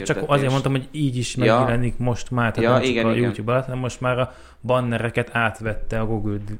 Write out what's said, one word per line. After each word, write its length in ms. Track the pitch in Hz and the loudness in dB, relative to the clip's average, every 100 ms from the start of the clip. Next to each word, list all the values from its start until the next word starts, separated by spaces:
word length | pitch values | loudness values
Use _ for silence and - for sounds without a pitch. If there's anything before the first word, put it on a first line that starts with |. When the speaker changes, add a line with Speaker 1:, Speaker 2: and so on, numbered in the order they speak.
| - | -2
Speaker 1:
hirdetést. 240 | 120 117 | -2 0
Speaker 2:
azért 220 | 143 135 | 0 2
mondtam, 200 | 135 131 | 0 0
hogy 160 | 135 - | -2 -4
így 260 | 151 143 123 | -2 -2 -2
is 180 | 117 - | -4 2
Speaker 1:
Ja. 220 | 110 117 | 4 4
Speaker 2:
megjelenik 380 | 127 120 120 - | 4 2 0 0
most 340 | 123 113 - | 0 -2 -2
már, 200 | 123 117 | 0 0
tehát 120 | 110 117 | 2 4
Speaker 1:
Ja, 20 | 123 | 4
Speaker 2:
nem 60 | |
csak 100 | 127 | 4
Speaker 1:
igen, 140 | 117 113 | 2 2
Speaker 2:
a 40 | |
Speaker 1:
igen. 100 | 113 | 2
Speaker 2:
YouTube 280 | 120 101 107 | 0 -2 -2
alatt, 140 | 127 131 | -2 -2
hanem 140 | 127 | -4
most 220 | 127 - | -6 -4
már 180 | 127 123 | -2 0
a 140 | 127 - - - | -2 -6 -20 -8
bannereket 680 | 113 127 120 113 117 120 120 117 | 0 2 2 0 -2 -2 -2 0
átvette 640 | 113 - 110 107 - 113 | 0 0 -4 -4 -2 0
a 60 | 110 | 0
Google 320 | 110 104 104 104 | 0 -2 -4 -6